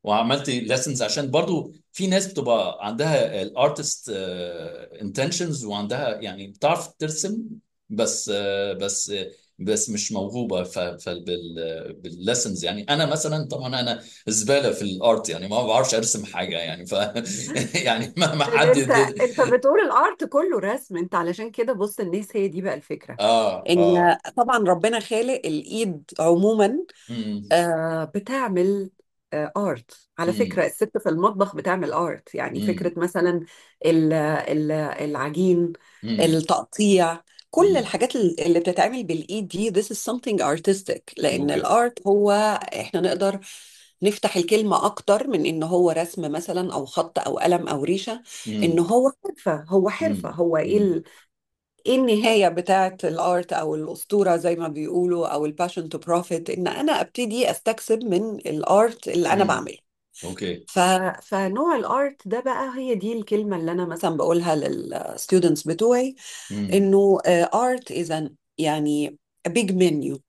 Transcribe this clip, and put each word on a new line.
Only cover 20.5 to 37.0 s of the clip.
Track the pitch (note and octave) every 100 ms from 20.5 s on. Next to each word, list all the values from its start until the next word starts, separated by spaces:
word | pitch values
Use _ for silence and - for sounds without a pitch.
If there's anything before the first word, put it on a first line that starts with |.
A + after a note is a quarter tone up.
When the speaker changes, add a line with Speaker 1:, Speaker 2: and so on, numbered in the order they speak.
| A#3+
Speaker 2:
رسم، | F#3+ B3 - F3
انت | F3+
علشان | F3+ E3+ F3+ A3+
كده | A3 A#3
بص | G#3+ G3+ G3+
الناس | F#3+ F#3 G3+ G#3+
هي | G3
دي | D#3+
بقى | F#3
الفكره. | C#3+ _ D3+ - A#2
Speaker 1:
آه، | A2 A3+ G#3+ F#3 -
Speaker 2:
ان | F3 E3+ F3
Speaker 1:
آه. | F3 - - -
Speaker 2:
طبعًا | G#3+ A#3+
ربنا | F#3+ F3 G#3+ A#3
خالق | - A3 B3 C4
الايد | D#3+ D3+ - A3 A3 D3+ - -
عمومًا، | D#3+ E3+ G3+ A3 G3+ C#4+ F4 _ -
Speaker 1:
مم. | A#3 G#3+ G#3 G3+
Speaker 2:
آه، | E3+ E3+ E3 D#3+ D#3+
بتعمل، | D#3 G3+ G3+ C4+ A#3+ F3+ F#3 G3+ G3 _ _ _ _
آه، | D3+ D3+ G3
ارت. | G3 B2+ _ - _ -
على | E3+
Speaker 1:
مم. | G#3
Speaker 2:
فكره | F#3+ F3+ -
الست | - G#3+ G#3+
في | F#3
المطبخ | D#3+ G3+ G3 G3 D#3
بتعمل | D#3+ F#3 D3+
ارت، | C3 E3+ - -
يعني | - - F#3
Speaker 1:
مم. | G#3
Speaker 2:
فكره | F3+ F3 E3+
مثلًا | F3+ F3+ F3 F3 E3 - _ _ D#3+
ال-، | E3 D#3
ال-، | D#3+ D3+ D#3 - D3+ D3+ D#3 D3+ -
العجين، | D3+ D3 C#3 D3+ F#3 F3 E3+ E3+ _ _
Speaker 1:
مم. | G#2+ D3+
Speaker 2:
التقطيع، | E3 D#3+ D#3 D3+ - - G#3 F#3+